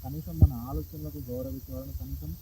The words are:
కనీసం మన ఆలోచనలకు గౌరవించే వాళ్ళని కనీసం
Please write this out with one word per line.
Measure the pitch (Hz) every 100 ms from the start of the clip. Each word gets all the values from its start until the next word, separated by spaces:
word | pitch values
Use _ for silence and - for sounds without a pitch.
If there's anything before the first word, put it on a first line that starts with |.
కనీసం | 131 151 160 165
మన | 147
ఆలోచనలకు | 123 120 143 151 156 151 147 127
గౌరవించే | 123 131 135 -
వాళ్ళని | 131 135
కనీసం | - 135 135 151 170